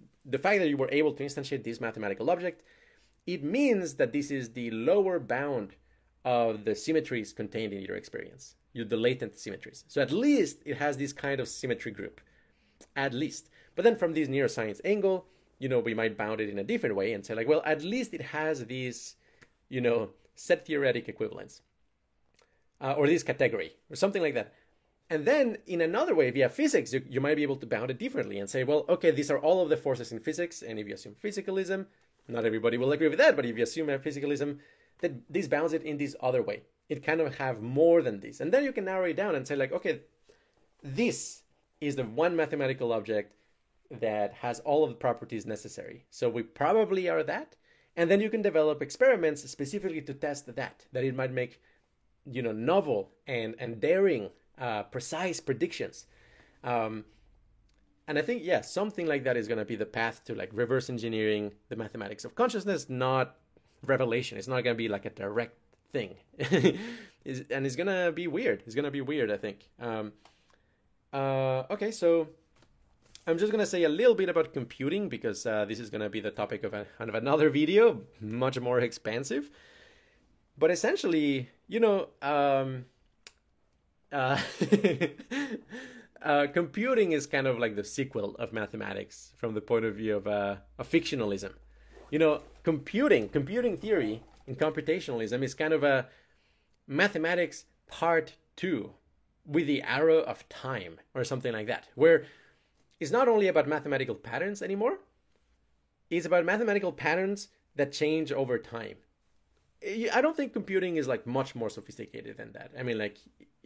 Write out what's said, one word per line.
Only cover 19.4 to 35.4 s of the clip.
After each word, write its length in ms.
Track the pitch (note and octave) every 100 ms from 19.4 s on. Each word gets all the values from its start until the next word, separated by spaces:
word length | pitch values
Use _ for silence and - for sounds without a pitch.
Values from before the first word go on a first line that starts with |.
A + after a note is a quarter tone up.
| - _ -
you 120 | B2+
know, 300 | B2 A#2 G#2 - _
set 320 | - - E3 -
theoretic 420 | D3 C3+ B2 A2+
equivalents, 540 | - G#2+ G2 - - _ _ _ _ _ _ _ _ _ _ _ -
uh, 140 | C#3 D3
or 80 | C#3+
this 160 | E3+
category," 540 | - B2+ B2 G#2+ D#2+ - -
or 60 |
something 280 | C3+ G3 G3
like 120 | D#3
that. 180 | B2 G2+ _ _ _ _ _ -
And 160 | D#3+
then 340 | D#3+ D4 B3 G3+ -
in 140 | E3+
another 340 | E3 G#3+ E4+
way, 160 | E3 B2+
via 180 | B2+ B2+
physics, 440 | - D4 F3+ -
you, 100 | C3 C3
you 120 | A#2+
might 160 | C#3+ D3+
be 80 |
able 120 | C#3+ C3+
to 100 | A2+
bound 240 | A2 B2+
it 80 | B2
differently 400 | C4 G#3 G2+ G2+
and 120 | G2+
say, 140 | C3
"Well, 200 | B2+ - -
okay, 240 | E3+ E3
these 180 | C#3 C#3+
are 80 | C#3
all 240 | D#3 F#3
of 60 | D#3
the 80 | C#3+
forces 340 | C#3+ B2 A#2
in 80 | A2+
physics." 440 | - D#3 F3 -
And 160 | A#2 A2
if 100 | G#2
you 60 |
assume 200 | G2+ - G#2
physicalism, 640 | G#3 G3+ G3 F#3+ F#3 F#3+ G3 _ _ _ -
not 180 | A#2
everybody 320 | A2+ G#2+ A#2 A#2+
will 160 | C3
agree 160 | D3 D#3+
with 100 | D#3+
that, 180 | D4+ D3
but 100 | A#2+
if 100 | A2+
you 60 |
assume 260 | A#2 D#3+ D3+
a 100 | C3+
physicalism, 600 | D3+ C#3 C#3+ C#3+ D3 C#3+ - _ _ -
then 220 | F3 B2+ -
this 160 | D#3+